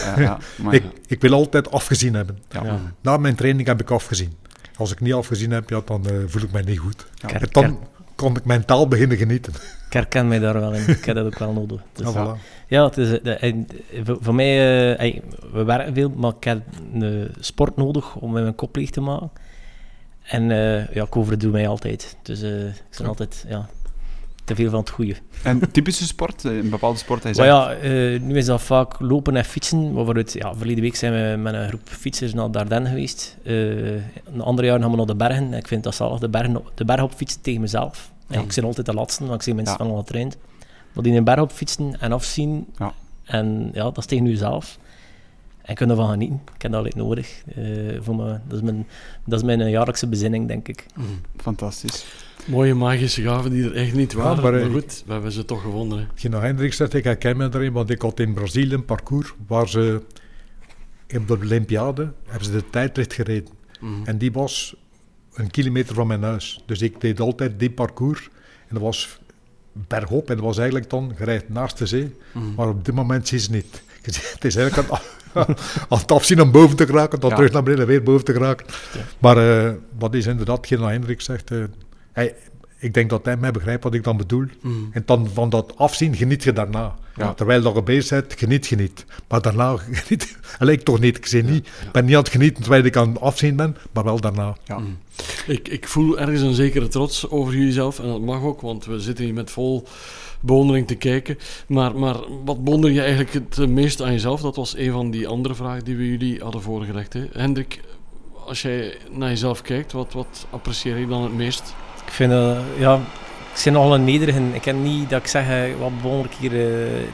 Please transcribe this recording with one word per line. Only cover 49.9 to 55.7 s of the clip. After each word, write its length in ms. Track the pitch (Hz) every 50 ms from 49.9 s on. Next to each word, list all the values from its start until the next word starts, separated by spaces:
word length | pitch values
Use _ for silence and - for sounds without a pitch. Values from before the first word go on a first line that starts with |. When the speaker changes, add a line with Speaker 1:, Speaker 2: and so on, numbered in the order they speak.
| 113 - 123
Speaker 4:
bezinning, 420 | 120 113 101 104 110 110 113 113 113
denk 200 | 113 113 110 -
ik. 180 | - - - - -
Speaker 3:
Mhm. 100 | 151 120 101 98 90 - - -
Speaker 1:
Fantastisch. 680 | - - 117 104 - 107 104 - - - 110 - - - - - - - - - - -
Speaker 3:
Mooie 280 | - 127 131 135 135 127
magische 480 | 123 123 123 131 123 131 120 - -
gaven 280 | 110 117 120 127 127 131
die 140 | 127 127 123
er 100 | 113 -
echt 200 | 120 123 120 120
niet 180 | 139 135 -
Speaker 2:
Ja, 60 | - 113
Speaker 3:
waren, 240 | 117 - 170 151
Speaker 2:
maar, 100 | 131 123
Speaker 3:
maar 80 | 120 127
Speaker 2:
eh, 100 | 120 120
Speaker 3:
goed, 300 | 117 147 - - - - -
we 60 | 107
hebben 200 | 107 107 104 110
ze 120 | 101 110 107
toch 180 | - 123 104
gevonden, 360 | 95 107